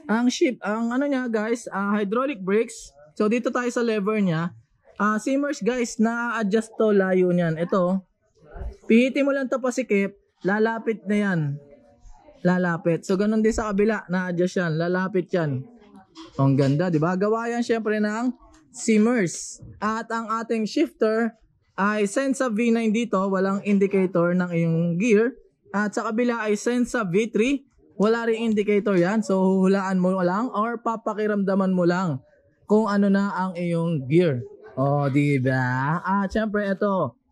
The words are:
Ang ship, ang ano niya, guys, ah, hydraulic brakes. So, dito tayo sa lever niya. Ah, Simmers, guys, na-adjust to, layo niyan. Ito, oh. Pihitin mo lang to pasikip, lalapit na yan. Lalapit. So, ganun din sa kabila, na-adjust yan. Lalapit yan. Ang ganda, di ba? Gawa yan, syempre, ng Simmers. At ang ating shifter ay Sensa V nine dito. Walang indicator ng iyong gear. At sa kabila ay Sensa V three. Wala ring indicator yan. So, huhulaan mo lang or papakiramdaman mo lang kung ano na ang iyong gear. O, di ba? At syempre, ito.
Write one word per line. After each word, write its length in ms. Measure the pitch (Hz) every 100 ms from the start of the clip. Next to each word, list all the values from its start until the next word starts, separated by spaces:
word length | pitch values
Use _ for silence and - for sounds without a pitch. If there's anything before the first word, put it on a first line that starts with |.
| 302
Ang 240 | 226 247
ship, 260 | - 311 196
ang 260 | 196 220 233 254
ano 80 |
niya, 240 | 285 262 247
guys, 400 | 220 214 233 -
ah, 240 | 196 202
hydraulic 480 | 208 196 233 269 214
brakes. 500 | 185 214 240 - - - - -
So, 80 | 214
dito 240 | 240 254
tayo 160 | 247 247
sa 160 | 247
lever 400 | 240 214 190 214
niya. 320 | 185 160 170 - _ _ _ -
Ah, 240 | 208 214
Simmers, 400 | 277 269 285 -
guys, 400 | 202 254 240 -
na-adjust 720 | 226 233 240 226 202 220 226 -
to, 160 | 220 202
layo 320 | 185 185 180
niyan. 320 | 175 170 160
Ito, 160 | - 196
oh. 200 | 180 190 - _ _ _ - - - -
Pihitin 400 | - 226 262 277
mo 80 | 277
lang 160 | 277 269
to 140 | 269
pasikip, 560 | 254 262 247 202 196 - _ _
lalapit 600 | 180 208 226 226 226 220 190
na 80 | 208
yan. 240 | 202 170 147 143 - - _ _ - - - -
Lalapit. 640 | 180 180 180 165 170 160 -
So, 80 |
ganun 260 | 190 208 220
din 140 | 220
sa 160 | 226 214
kabila, 320 | 202 214 208 -
na-adjust 480 | 185 180 170 180 196
yan. 140 | 170 156
Lalapit 540 | 175 185 185 190 170
yan. 320 | 180 151 131 - - - - - - - -
Ang 160 | 135 135
ganda, 320 | 135 147 180
di 80 | 151
ba? 160 | 165
Gawa 340 | 185 208 226 233
yan, 140 | 240
syempre, 400 | 240 226 214 214
ng 320 | 208 220 254 - - - _
Simmers. 880 | - - 208 226 247 165 - - - - -
At 280 | 208 220 226
ang 200 | 226 214
ating 320 | 226 226 226
shifter 720 | 214 302 311 - 220 220 233 - _ _ _ -
ay 320 | 202 214 202
Sensa 400 | - 277 262 262
V 240 | 214 240
nine 200 | 226 220
dito. 280 | 220 240 190 196
Walang 320 | 185 190 196 202
indicator 640 | 196 196 196 185 170 170
ng 160 | 180 180
iyong 480 | 170 165 165 170 170
gear. 400 | 233 208 240 - _ _ -
At 200 | 202 208
sa 160 | 240 220
kabila 400 | 226 240 233 214
ay 80 | 208
Sensa 480 | 233 247 240 247
V 240 | 190 196 226
three. 400 | 190 247 285 - _ _ -
Wala 240 | 214 233
ring 240 | 226 220 226
indicator 480 | 208 208 208 208 185
yan. 240 | 175 220
So, 240 | 208 190
huhulaan 560 | 190 190 185 196 190 185
mo 160 | 185 190
lang 240 | 175 196 247 202
or 240 | 226 233
papakiramdaman 920 | 226 220 220 208 208 208 190 196 190 185
mo 80 |
lang 400 | 175 180 180 135 - _ _ _
kung 240 | - 214 214
ano 240 | 202 202
na 200 | 196 202 180
ang 160 | 185 175
iyong 520 | 175 165 170 156 127
gear. 320 | 165 170 123 - - - -
O, 320 | 139 143 143
di 240 | 143 147 139
ba? 640 | 131 131 127 127 139 175
At 320 | 180 202 190
syempre, 320 | 220 220 208 196
ito. 480 | 190 208 190 131 - _